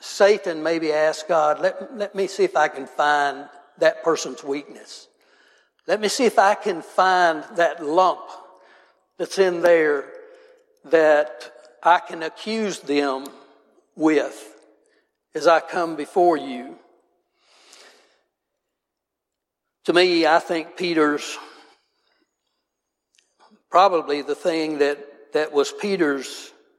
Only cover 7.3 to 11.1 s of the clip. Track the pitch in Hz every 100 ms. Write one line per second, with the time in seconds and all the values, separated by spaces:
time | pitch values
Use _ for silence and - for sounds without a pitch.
7.3 | 156 - 170 165 156 147 170 185 - -
8.3 | - - - _ _ _ _ _ - 170
9.3 | - 185 175 175 170 156 143 - - -
10.3 | - - _ _ _ 143 160 156